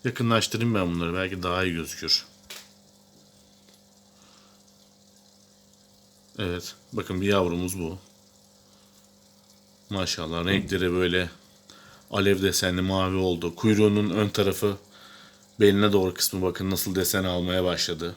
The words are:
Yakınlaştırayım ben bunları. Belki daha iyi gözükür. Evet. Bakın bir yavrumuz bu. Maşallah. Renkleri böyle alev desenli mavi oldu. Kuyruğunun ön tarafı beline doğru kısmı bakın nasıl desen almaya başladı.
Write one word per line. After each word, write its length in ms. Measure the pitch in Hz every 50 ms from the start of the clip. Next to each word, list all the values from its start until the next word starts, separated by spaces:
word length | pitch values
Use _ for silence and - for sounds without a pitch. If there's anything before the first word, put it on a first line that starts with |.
| - 127
Yakınlaştırayım 640 | 120 - 120 117 117 110 101 - - 113 117 117 110
ben 200 | 101 90 87 85
bunları. 180 | 85 85 85 85
Belki 300 | 92 95 92 95 92 87
daha 200 | 90 90 92 92
iyi 100 | 92 85
gözükür. 520 | 82 78 - - - - 78 - - - - - - - - - - - - - - _ _ _ _ _ _ _ - - - _ - - _ _ _ _ - - _ _ _ _ _ _ _ _ - - - - - - - - _ _ - _ _ - _ _ _ _ - _ - _ - _ _ - _ _ _ _ _ _ _ _ _ _ _ _ _ _ _ _ - - -
Evet. 360 | 104 90 87 90 - - - - _ - -
Bakın 280 | 110 92 - 95 90
bir 60 | 95
yavrumuz 520 | 101 101 98 92 87 85 87 90 90 90 95
bu. 180 | 85 80 92 95 - - - _ - _ _ - - _ _ - _ _ - - - _ _ - _ _ _ _ _ - _ _ _ _ - _ _ _ _ _ _ -
Maşallah. 560 | 101 95 92 90 - - 82 80 82 85 85
Renkleri 460 | 92 98 95 - - 98 90 90 90
böyle 380 | 87 90 90 87 87 90 90 85 - - - - - - _ - - - - - - - - -
alev 300 | - 101 98 98 98 95
desenli 400 | 95 95 87 - 101 92 90 90
mavi 340 | 92 95 95 95 95 92 95
oldu. 400 | 95 92 90 87 82 85 85 82
Kuyruğunun 540 | - - 110 107 101 107 107 101 104 104 104
ön 200 | 82 104 104 101
tarafı 480 | - 110 101 98 95 - 107 101 98 95 - - - - - - - - - - - - - - - -
beline 320 | 107 101 98 101 104 104 101
doğru 200 | 98 92 92 90
kısmı 280 | - - - - 95
bakın 300 | 92 92 87 - 95 95
nasıl 240 | 95 87 - 98 92
desen 280 | 95 90 - - 98 92
almaya 400 | 92 90 90 90 90 90 92 90
başladı. 520 | 90 85 82 - - 85 80 85 87 87